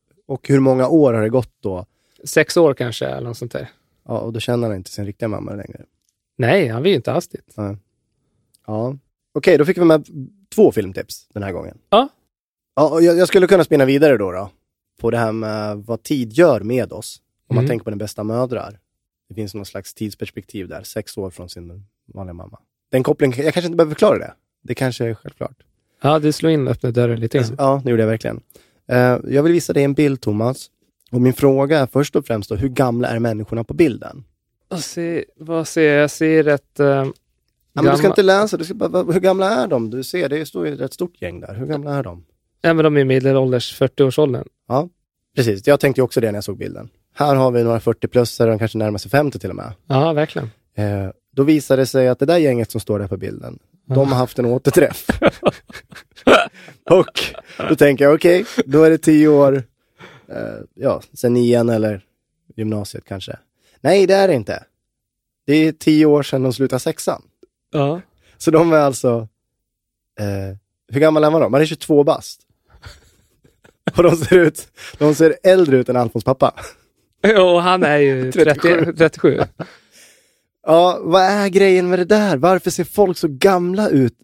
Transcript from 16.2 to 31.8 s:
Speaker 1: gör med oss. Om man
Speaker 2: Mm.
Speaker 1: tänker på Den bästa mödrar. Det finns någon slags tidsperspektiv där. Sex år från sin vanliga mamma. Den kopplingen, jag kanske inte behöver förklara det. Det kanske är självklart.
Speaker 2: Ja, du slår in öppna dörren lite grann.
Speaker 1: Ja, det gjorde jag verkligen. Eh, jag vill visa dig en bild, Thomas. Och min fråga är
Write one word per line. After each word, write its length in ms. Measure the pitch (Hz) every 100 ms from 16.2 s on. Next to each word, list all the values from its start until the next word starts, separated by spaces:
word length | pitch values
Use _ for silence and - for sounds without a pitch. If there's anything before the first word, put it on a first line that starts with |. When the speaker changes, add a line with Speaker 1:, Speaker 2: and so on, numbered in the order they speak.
| 113
Speaker 1:
gör 280 | 127 175 107
med 320 | 104 127 98
oss. 280 | 98 - - _ _ _
Om 60 | 123
man 80 |
Speaker 2:
Mm. 40 | 127
Speaker 1:
tänker 160 | 117
på 60 | 113
Den 80 | 101
bästa 260 | 107 -
mödrar. 540 | 107 117 127 113 - 104 _ _ _ _ _
Det 60 |
finns 200 | 101 101
någon 120 | 104 98
slags 280 | 104 -
tidsperspektiv 720 | - 107 - 104 - - 101 87
där. 140 | 78
Sex 360 | - 110 - -
år 120 | 95
från 180 | 87 90
sin 360 | 90 87 95 98 _ _
vanliga 200 | 95 92
mamma. 240 | 87 95 - _ _ _
Den 120 | 131
kopplingen, 420 | 139 - 139 123
jag 100 | 156
kanske 120 | 175 170
inte 100 | 170
behöver 180 | 156
förklara 240 | 151 214 113
det. 160 | - - _ _
Det 120 | -
kanske 300 | 120 131 -
är 100 | 117
självklart. 420 | 110 - - - - _ _ _ _
Speaker 2:
Ja, 160 | 139 156
du 140 | 151
slår 200 | 147 160
in 160 | 151 127
öppna 220 | 123 127
dörren 300 | 120 120 113
lite 180 | 113 139
grann. 160 | 113 139
Speaker 1:
Ja, 220 | 139 139
det 60 | 127
gjorde 120 | 113
jag 60 | 110
verkligen. 300 | 113 - 120 - _ _ _ -
Eh, 300 | 123 123 123 -
jag 140 | 135
vill 100 | 160
visa 200 | 170 -
dig 120 | 160
en 100 | 139
bild, 260 | 139 147 135
Thomas. 500 | 110 104 117 135 - _ _ _ _
Och 100 | 123
min 120 | 127
fråga 460 | 123 139 135 139
är 80 | 156